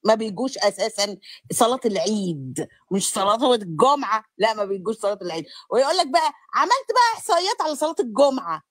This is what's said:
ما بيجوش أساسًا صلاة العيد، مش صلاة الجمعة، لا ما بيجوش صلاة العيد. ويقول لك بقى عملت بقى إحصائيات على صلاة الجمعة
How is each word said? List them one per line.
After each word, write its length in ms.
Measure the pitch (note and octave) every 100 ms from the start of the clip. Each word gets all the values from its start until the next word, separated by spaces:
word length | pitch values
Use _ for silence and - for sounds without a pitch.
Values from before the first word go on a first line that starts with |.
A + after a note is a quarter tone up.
ما 100 | G#3
بيجوش 440 | A3 A3 F3+ B3+ -
أساسًا 580 | G3+ G3 A3 - G3+ F#3+ - - _
صلاة 280 | - A#3 B3+
العيد، 840 | A#3 F#3+ E3+ G#3+ F#3 D#3 C3 B2 - _ _
مش 220 | G3 -
صلاة 420 | G#3+ F#3+ A3 B3+
الجمعة، 720 | B3 F#3+ D#3+ B3 C#4+ A#3 A3 - _
لا 160 | A3
ما 100 | G#3+
بيجوش 320 | G3 G3 F3+ A3
صلاة 220 | G3+ G3+
العيد. 220 | F3+ D#3+ D3 - -
ويقول 260 | A3+ C4+ F4+
لك 100 | E4
بقى 260 | D#4+ D#4 - _
عملت 340 | B3 D#4+ B4+ C5
بقى 280 | A4+ A#4+ A4
إحصائيات 420 | - E4+ F#4 A#4
على 160 | D#4+ D4
صلاة 200 | D#4 D#4+
الجمعة 600 | C4 G#3 C#4 C4 F#3 D#3 _